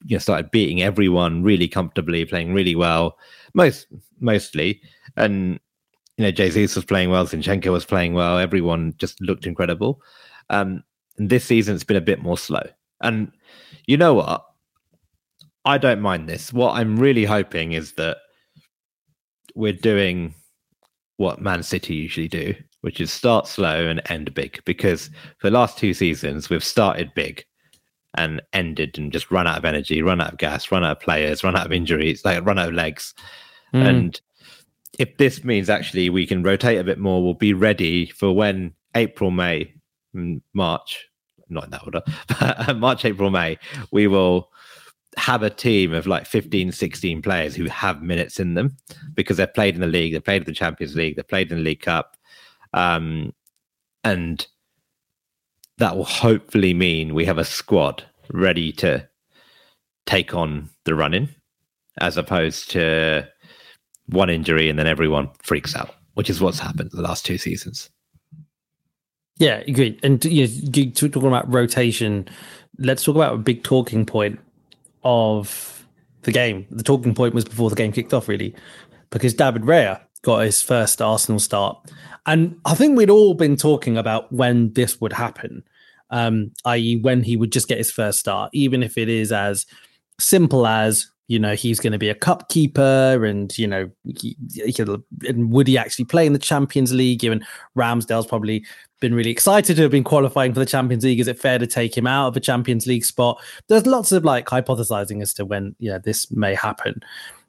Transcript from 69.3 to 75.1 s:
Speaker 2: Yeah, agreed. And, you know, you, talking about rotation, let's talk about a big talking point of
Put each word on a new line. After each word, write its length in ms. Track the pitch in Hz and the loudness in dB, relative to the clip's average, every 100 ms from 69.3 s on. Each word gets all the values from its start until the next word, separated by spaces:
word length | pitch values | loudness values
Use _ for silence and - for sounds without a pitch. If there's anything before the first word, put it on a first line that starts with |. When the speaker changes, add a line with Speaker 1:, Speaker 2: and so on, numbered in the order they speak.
| - | 0
Speaker 2:
Yeah, 260 | 156 107 - | 2 2 -2
agreed. 320 | 131 120 107 | 0 0 0
And, 200 | 139 127 160 | 2 2 2
you 220 | 160 123 | 2 2
know, 60 | 127 143 | 0 -2
you, 180 | 143 131 | 0 0
talking 360 | - 151 135 131 | 0 -2 0 2
about 240 | 123 123 | 2 2
rotation, 760 | 123 120 - 120 110 110 101 95 - - - _ - | 0 2 0 0 0 -2 -2 -6 -14 -20 -20 _ -4
let's 260 | 131 135 | -2 0
talk 120 | - 151 | 2 2
about 180 | 143 | 2
a 40 | 120 | 2
big 260 | 110 117 | 0 -2
talking 420 | - 131 117 110 107 | 2 2 2 -2 0
point 340 | 110 104 107 _ _ _ _ _ _ | 0 -2 -4 _ _ _ _ _ _
of 840 | 127 | 2